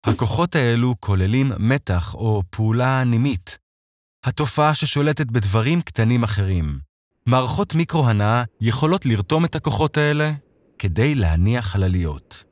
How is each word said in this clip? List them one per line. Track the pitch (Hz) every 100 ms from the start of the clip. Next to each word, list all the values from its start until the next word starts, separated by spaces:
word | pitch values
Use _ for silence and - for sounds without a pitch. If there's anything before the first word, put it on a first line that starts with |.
הכוחות | - 107 113 123 175 160
האלו | 123 117 123 120
כוללים | - 98 92 123 135 113
מתח | 107 135 - 90 -
או | - 113 107 92
פעולה | - 110 113 127 131
נימית, | 127 117 139 101 - - _ _ _ _ _ _
התופעה | - - 147 - 151
ששולטת | 151 147 143 147 151 139
בדברים | 120 101 107 113 170
קטנים | - - 110 120
אחרים. | 117 101 95 92 76 69 71 _ _ _ -
מערכות | 127 127 147 202
מיקרו-הנעה | 156 170 165 131 104 104 117 120 _
יכולות | 110 110 156 190 127
לרתום | 107 95 160
את | 170 151
הכוחות | 151 - 151 -
האלה | 147 147 151 147 _ _ _ _
כדי | 101 82 131
להניע | 143 87 80 92 120
חלליות. | 104 98 92 90 82 73 _ - -